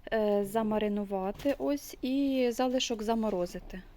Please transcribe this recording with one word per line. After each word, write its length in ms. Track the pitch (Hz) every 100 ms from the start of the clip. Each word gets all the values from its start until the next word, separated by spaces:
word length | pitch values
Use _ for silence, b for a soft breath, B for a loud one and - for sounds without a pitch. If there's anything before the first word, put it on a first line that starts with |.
| -
е, 320 | 220 208 202 196
замаринувати, 1120 | 226 214 214 208 208 196 196 190 208 285 262
ось, 400 | 269 285 - -
і 480 | 254 269 277 262 247
залишок 500 | 233 254 254 - 233
заморозити. 800 | 214 226 220 190 175 180 - 185 -